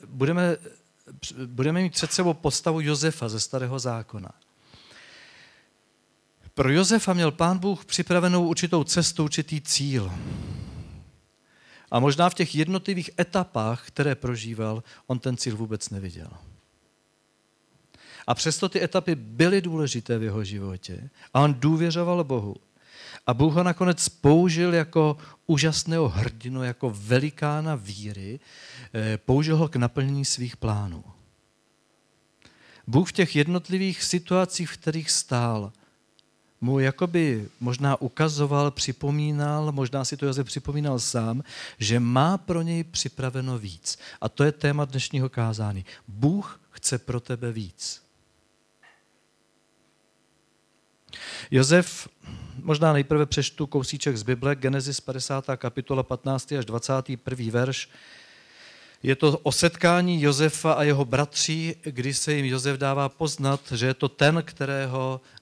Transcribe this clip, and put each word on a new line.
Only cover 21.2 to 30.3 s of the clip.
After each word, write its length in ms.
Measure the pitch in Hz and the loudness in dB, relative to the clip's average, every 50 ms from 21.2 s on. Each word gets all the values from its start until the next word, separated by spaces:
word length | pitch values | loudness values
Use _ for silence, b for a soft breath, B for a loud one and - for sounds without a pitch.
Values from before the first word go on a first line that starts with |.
| B B - | B B 4
a 80 | 131 | 4
on 140 | 143 151 139 120 | 4 4 4 2
důvěřoval 640 | 139 151 160 160 170 170 156 175 170 175 175 175 160 | 2 2 4 4 2 0 0 0 0 0 0 0 0
Bohu. 320 | 135 131 117 101 101 95 - _ _ B B B B B B B B B B B | 0 -2 -2 -2 -4 -8 -12 _ _ B B B B B B B B B B B
A 60 | 127 120 | 0 4
Bůh 200 | 117 147 160 147 | 4 4 4 4
ho 100 | 175 180 | 4 4
nakonec 460 | 180 170 - 185 180 170 - - - | 2 2 2 2 2 2 2 -2 -4
použil 640 | - _ - 143 156 170 185 180 156 165 175 175 170 | -2 _ 6 8 8 8 8 6 4 2 2 2 2
jako 440 | 165 151 165 - 165 151 151 147 B B B B B _ | 2 2 2 2 4 4 4 2 B B B B B _
úžasného 640 | - 160 135 147 160 151 - - 165 165 165 156 120 | 2 2 4 4 2 0 0 -2 -2 0 2 2 2
hrdinu, 540 | 78 101 113 123 113 113 - 123 131 131 127 | 2 0 -2 -2 -4 -8 -8 -8 -6 -4 -4
jako 260 | 123 120 - 135 123 104 | -4 -4 -4 -4 -4 -4
velikána 800 | 101 101 107 123 131 143 151 - - 151 147 147 151 156 160 151 | -6 0 2 2 2 2 0 -2 -4 -4 -2 -2 -2 -2 -4 -4
víry, 640 | 117 98 101 98 104 104 104 101 98 95 101 123 139 B B B B B B B 127 123 B - | -6 -6 -10 -12 -10 -10 -10 -10 -10 -10 -12 -12 -14 B B B B B B B -20 -16 B -6
eh, 240 | 110 110 110 110 | -4 -2 -2 -2
použil 400 | 107 - - 127 135 156 160 156 | -2 0 2 2 2 4 4 2
ho 100 | 156 165 | 2 2
k 80 | 147 - | 2 2
naplnění 500 | 123 120 120 - 147 135 139 139 139 135 | 0 0 0 0 0 -2 0 0 -2 -2
svých 320 | - | -2